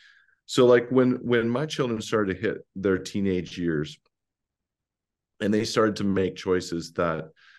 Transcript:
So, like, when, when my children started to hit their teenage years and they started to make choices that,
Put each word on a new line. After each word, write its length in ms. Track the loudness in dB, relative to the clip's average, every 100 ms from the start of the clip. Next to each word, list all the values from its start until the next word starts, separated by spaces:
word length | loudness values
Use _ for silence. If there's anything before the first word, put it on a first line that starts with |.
| _ _ _ _
So, 200 | -4 4
like, 240 | 6 6 4
when, 240 | 2 2 0
when 280 | 0 0 2
my 160 | -2
children 360 | -4 -4 -4 -4
started 340 | -2 -2 0
to 60 | -2
hit 160 | -4 -6 -12
their 220 | -2 0 0
teenage 600 | -2 -2 0 -2 -4 -4
years 400 | -2 -2 -4 -10 _ _ _ _ _ _ _ _ _ _ _ _ _ -6
and 140 | 0
they 100 | 0
started 320 | 0 2 0 0
to 60 |
make 320 | -2 0 0
choices 580 | -4 -2 -2 -2 -8 -6
that, 360 | -2 -2 -2 -8 _ _